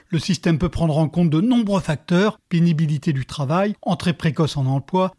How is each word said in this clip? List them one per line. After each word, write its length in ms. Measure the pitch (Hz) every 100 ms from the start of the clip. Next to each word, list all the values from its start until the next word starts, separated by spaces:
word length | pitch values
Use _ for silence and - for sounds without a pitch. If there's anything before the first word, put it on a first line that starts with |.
| _
le 100 | 170
système 400 | - 170 170 151
peut 100 | 180
prendre 300 | - 165 151
en 100 | 151
compte 220 | 175 170
de 100 | 156
nombreux 400 | 233 240 202 196
facteurs, 580 | - 147 - 175 208 - -
pénibilité 640 | 170 170 156 151 147 165
du 100 | 135
travail, 500 | - - 135 175 208 -
entrée 320 | 226 170 180
précoce 460 | 139 165 131 147 143
en 80 | 131
emploi, 480 | 135 - 185 185